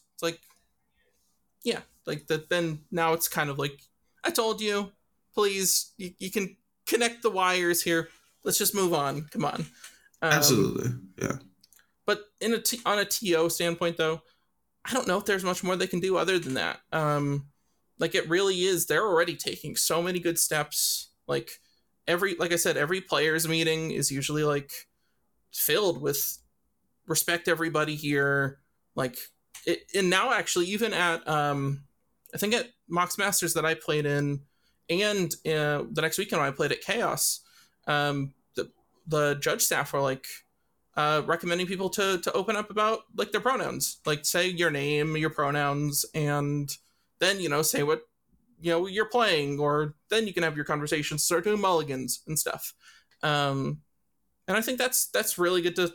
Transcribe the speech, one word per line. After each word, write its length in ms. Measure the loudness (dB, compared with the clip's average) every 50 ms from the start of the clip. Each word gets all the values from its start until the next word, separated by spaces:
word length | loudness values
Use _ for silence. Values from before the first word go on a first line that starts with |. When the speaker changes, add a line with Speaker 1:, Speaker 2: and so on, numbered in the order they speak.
| _ _ _
Speaker 1:
it's 80 | -6
like, 180 | -4 -4 -4 -6 -14 _ _ _ _ _ _ _ _ _ _ _ _ _ _ _ _ _ _ _ _ _ _ _ -4
yeah, 160 | -4 -4 -4 -6 -12 _ _ _
like, 220 | -8 -8 -8 -4 -4
that, 220 | -4 -4 -2 -2
then 320 | 0 0 0 0 -4 -6 -10 _
now 220 | -2 0 2 2 2
it's 140 | 2 0 -2
kind 220 | -2 -2 -2 -2
of 80 | -2 -4
like, 240 | -4 -6 -6 -10 -18 _ _ _ _ _ _ _ -4
"I 60 | -2
told 320 | 0 0 0 0 -2 -2
you, 300 | -2 0 0 0 -2 -4 -10 _ _ _ _ _ _ _ _
please, 600 | 0 2 2 2 2 2 2 2 0 -2 -4 -10 -12
you, 140 | -12 -12 -10 _
you 100 | -10 -6
can 280 | -4 -4 -4 -4 -8 _ _ _ _ _ _
connect 380 | -2 0 2 2 0 -2 0 -2
the 80 | -2
wires 500 | 0 2 2 2 2 2 2 2 2 2
here. 280 | 2 2 2 2 0 -2 -10 -20 _ _ _ _ -4
Let's 140 | -2 0 2
just 180 | 0 2 2
move 180 | 2 2 2 2
on. 300 | 2 0 0 -2 -4 -6 -6
Come 140 | -4 -2 -2
on." 200 | -2 -2 -4 -8 -8 -10 -18 -20 -20 -20 _ _ _ _ _
Um, 120 | 2 4 4
Speaker 2:
Absolutely, 580 | 6 6 6 6 6 4 2 0 -2 -4 -4 -4 -6 -10 -16 -10 -6
yeah. 160 | -6 -6 -6 -6 -10 -16 _ _ -20 _ -20 -20 _ _ _ _ _
Speaker 1:
But 200 | -2 -2 -2 -4 -12 _ _
in 120 | -2 -2 -2
a 60 | 0
T-, 220 | 0 -2 -4 -2 0
on 140 | 0 2 2
a 60 | 2
T 300 | 0 -2 -2 2 2 4
O 120 | 4 4 2
standpoint, 500 | 2 0 0 -2 0 0 -2 -2 0 0
though, 240 | 0 0 0 -2 -6 _ _ _ _ _ _ _ _ _ _ _ _
I 80 | -4 -2
don't 140 | -2 0 2
know 100 | 0 0
if 80 | 2
there's 200 | 0 0 0 0
much 180 | -2 -2 -2 -2
more 140 | -2 0 0
they 100 | 0 -2
can 140 | 0 -2
do 160 | 0 2 2 2
other 200 | 2 2 2 0
than 180 | 0 -2 -2
that. 260 | -2 -2 -4 -4 -6 -8 _
Um, 560 | -2 -2 0 2 2 0 0 0 -2 -2 -4 -8 _ _ _ _ _ _ _ _ _ -4
like, 160 | -4 0 0
it 120 | 0 0 2
really 360 | 0 2 2 2 2 2 2
is. 220 | 2 2 0 0
They're 200 | 0 2 2 2
already 320 | 4 4 2 2 2 -2 -4
taking 400 | -6 -6 -6 -6 -10 -6 -4 -2
so 240 | 0 0 0 0
many 180 | 0 0 -2 -2
good 180 | -2 -2 0 0
steps. 720 | 0 0 0 -2 -2 -2 -2 -2 -2 0 -2 -4 -6 -10 _ _ _ -4
Like, 320 | -4 -4 -4 -8 -14 -20 _ _ _ _ _ _ _ _ _ -2
every, 280 | 0 0 0 -2 0
like 160 | -2 -2 0
I 60 | 0 0
said, 180 | 2 0 0
every 240 | 0 0 0 -2 -4
players 480 | -2 -2 0 2 2 2 2 0 0 0
meeting 440 | 0 2 2 2 0 0 -2 -4
is 200 | -2 -2 -2 -2
usually, 320 | -2 -2 -4 -2 0 0 0
like, 280 | 2 0 0 -4 -6 -12 -16 -16 -18 _ _ _ _ _ _ _ _ _ _ _ _ -6
filled 480 | -4 0 2 2 2 2 2 0 0
with 380 | -2 -2 -2 -2 -4 -4 -6 -10 _ _ _ _ _ _ _ _ _ _ _ _ _ -4
"Respect 400 | -2 -2 0 0 -2 0 2 2
everybody 480 | 2 2 2 0 2 0 0 0 -2
here." 640 | -4 -2 0 2 2 4 4 2 2 0 0 -4 -8 _ _ _ _ _ _ _
Like, 220 | -2 -2 -2 -4 -8 -14 -16 -18 _ _ _ -20 -6 -2
it, 180 | -2 -2 -2 -4 -4 -2
and 140 | 0 2 4
now 240 | 4 4 4 4 2
actually 320 | 0 0 0 0 0 0 0
even 260 | 0 0 0 0 0
at, 320 | 2 2 2 0 0 -2 0
um, 560 | 0 2 2 2 0 0 -2 -2 -4 -6 -8 -16 _ _ _ _ _ _ _ -14 -6
I 40 | -4
think 160 | -2 0 0
at 140 | 0 -2 -4 -10 _ _ -4
Mox 280 | -2 0 0 0 -2 -2
Masters 360 | 0 0 0 0 0 0 0
that 120 | 0 0
I 100 | 0 0
played 300 | -2 -2 -2 0 0 0
in, 360 | 0 0 0 0 0 -2 -4 -8 -12 _ _ _ _ _ _ _ -2
and, 440 | -2 0 0 0 0 0 0 -2 -4 -6 -4
uh, 380 | -2 0 0 2 0 0 -2 -2 -4
the 120 | -2 -2
next 160 | 0 0 0 -2
weekend 240 | -2 0 0 0
when 80 | 0 0
I 60 | 0
played 180 | 0 0 0 0
at 80 | -2
Chaos, 580 | -2 -2 -2 0 0 0 0 0 0 -2 -2 -4 -8 -16 -20 -20 -20 _ _ _ _ 0
um, 460 | 0 2 2 2 0 -2 -4 -6 -8 _ _ _ _
the, 140 | -6 -6 -6 -8 _ _ _ _ _ _ -2
the 280 | 0 2 2 2 0
judge 260 | 0 0 -2 0 2
staff 320 | 2 2 2 0 0 0 -2
were, 80 | 0
like, 240 | 0 0 -2 -4 -6 -12 -16 -16 -18 _ _ _ _ _ _ _ _ _ _ 0
uh, 240 | 2 2 2 2 2
recommending 400 | 0 -2 0 0 -2 0 0 0
people 240 | -2 -2 -2 -2 -2
to, 300 | 0 0 0 2 0 0
to 120 | -2 -2 -2
open 220 | 0 0 0 -2
up 140 | -2 -4 -4
about, 320 | -2 0 0 0 0 -2 -6 _ -6
like, 160 | -4 -4 -2
their 100 | -2 -2
pronouns, 560 | 0 0 0 0 -2 -4 -4 -4 -4 -4 -6 -4 _
like, 200 | -2 -2 0 -2
say 220 | 0 0 2 0 0
your 220 | 0 2 2 2
name, 460 | 2 0 0 0 0 0 0 0 0
your 140 | 0 -2 -2
pronouns, 760 | 0 0 0 0 0 0 0 0 0 0 0 0 0 -2 -4 -4 -2
and 640 | -2 0 0 0 0 0 0 -2 -2 -4 -6 -8 -12 _ _ _ _ _ _ _ _
then, 200 | 0 0 0 0
you 100 | 0 0
know, 120 | 0 2
say 220 | 2 2 0 0 2
what, 200 | 2 0 -2 -2 _ _ _ _ _ _ _ _ _ _ _
you 100 | -2 0
know, 160 | 0 2 0
you're 200 | 0 0 -2 -2
playing, 540 | 2 2 2 4 4 4 2 2 0 0 0
or 360 | 2 2 2 2 0 -2 -4 -10 _ _
then 180 | 0 0 0 0
you 60 | 0
can 100 | 0 0
have 120 | 0 0
your 100 | -2 -4
conversations, 580 | -2 -2 -2 0 0 0 -2 0 -2 -2 -2 0
start 220 | 2 2 2 2
doing 160 | 2 0 2
mulligans 600 | 2 4 4 2 2 0 -4 -4 -4 -6 -6 -8 -6 -4
and 100 | -4 -2
stuff. 360 | -2 -2 -4 -6 -8 -12 -14 _ _ -20 -20 -20 _ _ _ _ 0
Um, 560 | 2 2 2 2 2 0 0 -2 -2 -4 -6 -10 _ _ _ _ _ _ _ _ _ _ _ _ -2
and 100 | -2 0
I 40 |
think 160 | 0 -2 -2 0
that's, 300 | 0 0 0 0 -2 0
that's 300 | 0 0 0 0 0 0
really 240 | 2 2 2 2
good 140 | 0 0 0 0
to 160 | 0 0